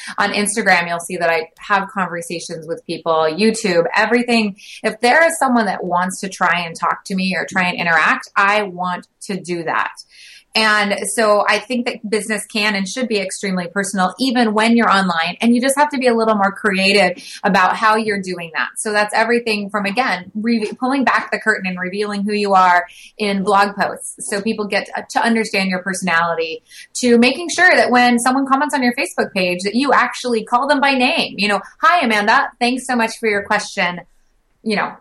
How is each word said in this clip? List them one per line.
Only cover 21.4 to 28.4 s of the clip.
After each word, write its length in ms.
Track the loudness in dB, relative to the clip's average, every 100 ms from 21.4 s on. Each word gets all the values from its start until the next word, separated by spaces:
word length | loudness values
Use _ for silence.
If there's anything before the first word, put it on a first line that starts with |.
| 0 -2 -2
and 120 | -6
revealing 460 | -6 -4 -4 -4 -2
who 80 |
you 200 | -2 2
are 320 | 4 6 4 0 -10 -18 -6
in 260 | -2 -2
blog 340 | 2 2 2 0
posts 360 | -4 -4 -14 -14 -8
so 120 | -4
people 260 | -4 -4 -2
get 200 | -4 -4
to, 200 | -8 -4
to 140 | 0 2
understand 440 | 0 0 -2 -2
your 140 | -2
personality, 800 | -4 -4 0 0 0 -2 -4 -8 _ -20 -14 -2
to 220 | 4 6
making 300 | 4 2 -4 2
sure 160 | 4
that 160 | 6 4
when 300 | 4 4 4
someone 260 | 2 0